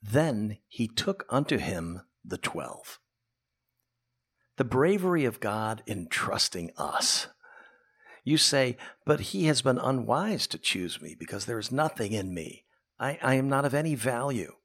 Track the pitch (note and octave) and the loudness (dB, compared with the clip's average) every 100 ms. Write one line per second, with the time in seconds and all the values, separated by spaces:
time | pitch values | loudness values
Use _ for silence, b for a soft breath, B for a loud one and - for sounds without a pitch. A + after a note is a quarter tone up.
0 | G#2 A#2+ D#3+ A2+ G#2 G#2 _ - A2+ - | 2 2 2 0 -2 -6 _ -4 -4 -2
1 | - F#3+ - B2 D3 B2 - F2+ E2 F2 | -2 -4 0 0 2 0 0 -4 -4 -8
2 | - _ - F2+ - E2+ C2 - - - | -14 _ -10 -6 -6 -6 -8 -12 -16 -20
3 | _ _ _ _ _ _ _ _ _ _ | _ _ _ _ _ _ _ _ _ _
4 | _ _ _ _ _ - B2 B2 D#3 G3+ | _ _ _ _ _ -4 0 4 4 4
5 | F#3 F3 C3 G#2+ A2 G#2+ A2 A2 - G2+ | 4 4 2 0 -2 0 -2 -4 -6 -6
6 | E2 - - - - F#2 E2+ - - - | -4 -2 0 0 0 -2 -8 -6 -4 0
7 | - - - _ B B B B B B | 2 0 -2 _ B B B B B B
8 | B B - D3+ - C#3+ B2+ A#2+ B B | B B 2 4 6 4 2 -2 B B
9 | - D3 G#2 G3 E3 C#3 C3 B2 B2 C3 | 0 2 2 0 2 4 4 2 2 0
10 | A#2+ B2+ G3+ F3+ - D#2+ - F#2+ F2+ - | 2 0 0 -2 -2 -4 -2 -2 -2 -6
11 | D#2 D#2+ E2 G2+ G2 A2+ G#2 C3 D#3 - | -12 -14 -10 -8 -6 -6 -2 0 0 0
12 | G#2+ G#2+ F#2+ F2 D#2+ - _ _ _ _ | -2 -2 -4 -6 -8 -12 _ _ _ _
13 | B2 D3+ - C3 C3+ C#3 C#3+ C3+ D#3+ C#3+ | -6 -2 2 2 2 2 2 0 0 0
14 | A2+ A#2+ C3+ B2+ E2+ - | 0 0 -2 -2 -6 -10